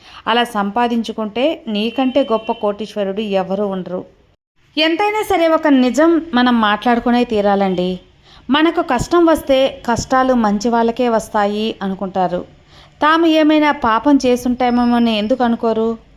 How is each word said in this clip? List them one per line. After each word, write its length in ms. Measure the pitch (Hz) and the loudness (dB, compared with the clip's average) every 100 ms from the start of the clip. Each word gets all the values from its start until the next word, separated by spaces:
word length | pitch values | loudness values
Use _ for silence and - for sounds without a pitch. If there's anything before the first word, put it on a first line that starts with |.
| - - - | -20 -10 -2
అలా 160 | 233 | 0
సంపాదించుకుంటే 1200 | 233 214 202 208 240 233 226 220 214 214 285 330 - | 0 -2 -2 0 0 -2 -4 -6 -6 -2 -2 -2 -6
నీకంటే 600 | 208 220 226 254 277 269 | -4 -4 -2 -2 0 0
గొప్ప 200 | 220 220 | -2 -2
కోటీశ్వరుడు 680 | 226 208 202 214 208 196 190 | -4 -4 -4 -6 -6 -4 -4
ఎవరూ 460 | 214 190 180 196 208 | -2 -2 -2 -2 -4
ఉండరు. 380 | 190 175 180 - _ _ _ _ _ _ 294 | -4 -6 -10 -10 _ _ _ _ _ _ -2
ఎంతైనా 460 | 311 339 415 427 | 0 0 -2 -2
సరే 240 | 415 370 330 | -2 0 2
ఒక 200 | 320 320 | 2 4
నిజం 540 | 269 254 247 330 330 320 | 4 2 2 2 2 0
మనం 280 | 247 247 240 | 0 2 2
మాట్లాడుకునే 640 | 214 208 247 240 240 240 | 0 0 0 0 0 0
తీరాలండి. 760 | 240 214 202 202 196 180 180 185 - _ _ - - | 0 0 2 2 0 0 -2 -4 -12 _ _ -14 -4
మనకు 320 | 285 320 330 | 0 2 0
కష్టం 440 | 330 247 - 349 330 | -2 -2 0 2 4
వస్తే 580 | 311 - 262 269 - - | 2 2 2 0 -2 -4
కష్టాలు 480 | 226 - 262 262 | -4 0 0 2
మంచి 360 | 247 214 202 240 | 2 0 0 0
వాళ్ళకే 400 | 233 233 233 247 | 0 0 0 0
వస్తాయి 680 | 226 226 220 202 208 220 - | 0 -2 -2 -2 -2 -4 -4
అనుకుంటారు. 640 | 196 190 196 190 180 180 - - _ - - - | -6 -6 -6 -2 -2 -2 -8 -18 _ -20 -20 -2
తాము 240 | 294 330 339 | 2 2 4
ఏమైనా 460 | 311 302 302 294 | 4 4 4 2
పాపం 480 | 285 233 226 285 277 262 | 0 0 0 4 2 2
చేసుంటామేమో 680 | 247 247 247 247 240 240 240 | 0 0 -2 0 0 2 2
అని 220 | 233 220 | 0 0
ఎందుకు 260 | 208 254 | 0 0
అనుకోరు? 540 | 240 233 233 220 226 226 - | 0 0 -2 0 -2 -4 -10